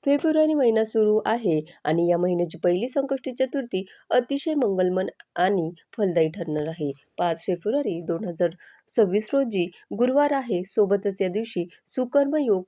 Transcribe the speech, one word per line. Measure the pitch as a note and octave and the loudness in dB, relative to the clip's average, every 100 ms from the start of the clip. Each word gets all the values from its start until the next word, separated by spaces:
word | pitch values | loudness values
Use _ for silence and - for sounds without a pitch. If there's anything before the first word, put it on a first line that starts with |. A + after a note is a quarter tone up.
| - | 2
फेब्रुवारी | C#4+ D#4+ D#4 D#4 | 2 2 2 2
महिना | D4+ B3 A3+ A3 | 4 2 2 0
सुरू | A3+ G#3+ G#3+ G#3+ | 2 4 2 2
आहे | A#3 A3 D#3 D#3 - | -2 0 0 -2 -8
आणि | - E3 F3 | -2 0 2
या | E3+ | 2
महिन्याची | F3+ F3 F3 E3 | 2 0 -2 -2
पहिली | F3 F3+ B3 | 0 0 -2
संकष्टी | C#4+ C4+ C4+ C4+ | -4 -2 -4 -6
चतुर्थी | B3 C4 C#4 A#3+ F#3+ F#3+ - _ | -4 -4 -2 -4 -6 -8 -16 _
अतिशय | B3 B3 C#4 D#4+ | -2 0 -6 -2
मंगलमय | D4+ A#3+ F#3 F3+ F#3 F#3+ - - - | -2 0 0 0 0 -4 -10 -14 -2
आणि | F3+ G3+ D#3+ E3+ _ - | 0 0 -2 -8 _ -4
फलदायी | G3+ E3+ D#3+ | 0 2 0
ठरणार | D#3+ E3+ D3+ D3+ | -2 -6 -4 -4
आहे. | E3 D3 C#3 _ - | -4 -6 -6 _ -4
पाच | F3 E3 | -4 -2
फेब्रुवारी | - F3 G3+ C4+ B3+ E3+ | -4 -4 -2 -2 -2 -6
दोन | E3 E3+ D#3+ | -4 -6 -6
हजार | E3 F3 F3 - - _ | -2 -2 -2 -20 -20 _
सव्वीस | - G3+ F#3+ G#3+ | 0 2 2 0
रोजी | C#4 C4 G3+ E3+ - _ | 0 0 0 -2 -6 _
गुरुवार | G3+ B3 C4 D4 | -2 2 2 2
आहे. | C#4+ A#3+ F3+ | 0 -2 -4
सोबतच | F3+ - G3 G3 G3+ G3 | -2 0 2 2 0 -2
या | F#3+ | -2
दिवशी | F3+ A3+ - E3+ _ - | -2 -4 -4 -6 _ -10
सुकर्म | - B3+ C#4 C#4 D4+ | -4 0 2 2 0
योग | C4+ F#3+ | 2 0